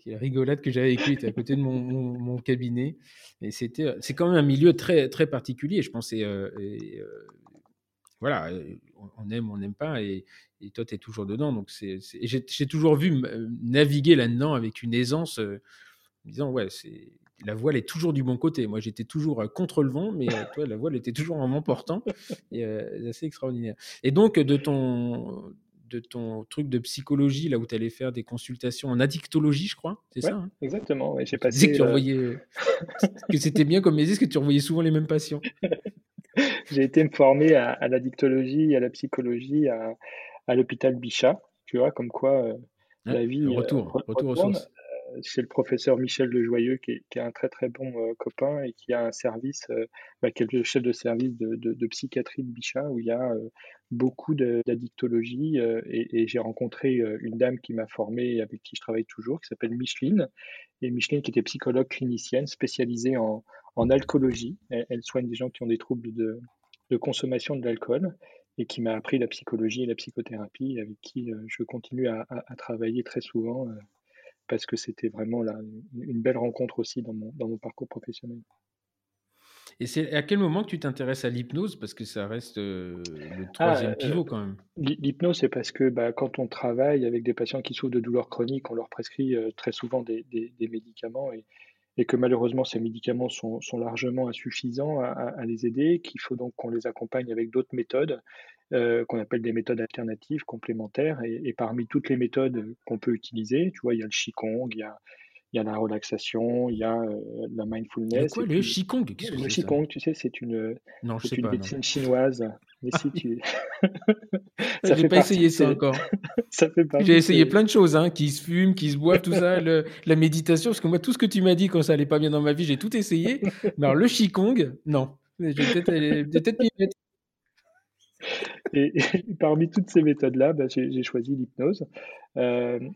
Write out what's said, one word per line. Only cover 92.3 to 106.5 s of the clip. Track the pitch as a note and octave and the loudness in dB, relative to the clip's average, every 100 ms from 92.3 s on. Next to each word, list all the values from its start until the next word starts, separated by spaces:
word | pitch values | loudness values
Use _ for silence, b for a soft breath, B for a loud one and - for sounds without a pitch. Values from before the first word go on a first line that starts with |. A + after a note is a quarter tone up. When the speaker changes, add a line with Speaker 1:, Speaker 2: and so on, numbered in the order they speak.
| B2 A#2+ C3 | 4 2 0
Speaker 2:
ces | B2+ A2+ | -2 -2
médicaments | A2+ A2+ - B2 B2 | -4 -6 -4 -2 -2
sont, | - A2+ A2+ | -6 -8 -8
sont | - A#2+ | -8 -6
largement | A#2 A#2 B2+ B2+ B2+ | -6 -4 -2 -2 -4
insuffisants | A2+ B2 - B2 A#2+ D3 D3 | -4 -8 -6 -6 -4 -2 -2
à, | B2 | -2
à, | B2 B2 A#2 | -4 -6 -6
à | |
les | A#2 A2+ A#2+ | -6 -2 -2
aider, | B2 D3+ F3 | 2 2 2
qu'il | - - | 0 -12
faut | - B2 | -8 -8
donc | B2 - | -8 -8
qu'on | A#2 | -6
les | A#2 A#2 | -4 -4
accompagne | A2+ A2+ C3 B2 | -8 -6 -4 -4
avec | A2+ A#2 | -4 -2
d'autres | B2 B2+ | -2 -2
méthodes, | B2+ A#2 C3 D#3 B2+ _ B B B B | -4 -2 0 0 -4 _ B B B B
euh, | B2+ A#2+ A#2 A#2 | 0 2 0 0
qu'on | A#2+ | -4
appelle | G#2+ B2 | -4 -4
des | A2+ | -2
méthodes | A2+ A2 A#2 | -2 -2 -2
alternatives, | A2 - A#2 A2 - D3 | -4 -6 -8 -8 -6 -8
complémentaires. | - A#2 - A2+ G#2+ - D#3 C#3+ | -8 -12 -8 -6 -6 -2 -2 -2
Et, | A#2 A#2 | -6 -6
et | D3 | -6
parmi | A2+ A#2 A#2+ A2+ | -4 -4 -4 -2
toutes | C#3+ - | -2 0
les | B2+ | 0
méthodes | A#2+ - C3 B2 G#2+ A#2+ | 2 2 0 0 -6 -10
qu'on | - A2+ | -8 -4
peut | - | -2
utiliser, | A2 - A2+ A2 C3 F3+ | -2 -2 -8 -2 0 0
tu | - | -2
vois, | B2 | -2
il | A#2 | -2
y | |
a | A2 | -2
le | |
Qigong, | - - - A2 A2+ B2+ | -6 -6 -6 -4 -4 -4
il | A2 | -8
y | |
a, | G#2+ G#2+ B B B B B | -10 -14 B B B B B
il | A2+ | -4
y | |
a | |
la | G#2+ G#2+ | -2 -2
relaxation, | A2 G#2+ - A2 - A2+ A#2 | -2 -4 -6 -8 -4 -2 0